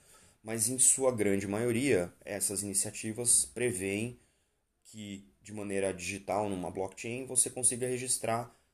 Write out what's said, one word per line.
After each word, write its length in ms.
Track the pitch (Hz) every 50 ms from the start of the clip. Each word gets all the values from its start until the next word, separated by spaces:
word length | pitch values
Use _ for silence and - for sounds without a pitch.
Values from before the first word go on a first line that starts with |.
| _ - - - - - _ _ -
mas 220 | 110 113 113 110 120
em 100 | 131 123
sua 320 | - - - - 131 127
grande 340 | 123 107 104 101 98 98 95 98
maioria, 640 | 101 107 120 120 120 113 139 143 117 92 87 87 - - -
essas 380 | - 101 98 - - 101 92 101
iniciativas 840 | 101 95 - - 107 101 - - 110 107 120 120 117 - - -
prevêem 720 | - - 113 123 123 120 92 95 98 98 104 113 123 123 - _ _ _ _ _ _ _ _ _ _ _ _ _
que, 440 | - - 107 104 101 98 98 101 - _ _ -
de 100 | 107 107
maneira 400 | 107 101 101 98 98 98 95 92
digital, 560 | 87 87 90 101 95 - - 95 101 107 101
numa 220 | 98 90 85 82
blockchain, 560 | 92 95 95 95 - - - 117 117 131 131
você 240 | 120 127 127 - 127
consiga 380 | - 131 123 127 127 117 127 123
registrar, 680 | 127 123 127 127 123 - - 113 113 117 120 120 - _ _ _